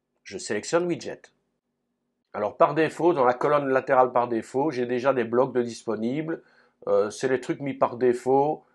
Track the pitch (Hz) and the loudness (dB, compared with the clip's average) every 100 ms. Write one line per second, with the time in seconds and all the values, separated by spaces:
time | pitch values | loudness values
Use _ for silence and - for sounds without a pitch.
0 | _ _ - 98 - 104 - 170 175 143 | _ _ -16 -12 -6 -6 -2 -2 0 -4
1 | 104 82 - _ _ _ _ _ _ _ | -8 -14 -18 _ _ _ _ _ _ _
2 | _ _ _ 101 104 - 156 147 151 - | _ _ _ -6 -6 2 2 4 0 2
3 | 165 151 123 123 147 147 135 131 127 131 | 2 4 2 2 2 2 2 0 4 4
4 | 127 123 120 113 - 131 156 123 123 123 | 4 2 0 -2 -4 -2 -2 -2 -2 0
5 | 131 131 113 117 135 120 120 113 - 107 | 0 0 0 0 2 0 -2 -6 -6 -4
6 | 113 139 156 165 - _ _ _ - 101 | -4 -4 -6 -8 -12 _ _ _ 0 0
7 | 104 - 135 131 - 156 139 131 127 120 | 0 -2 0 0 -2 -6 -6 -2 -2 2
8 | 123 120 127 135 143 - _ | 0 2 2 2 2 -2 _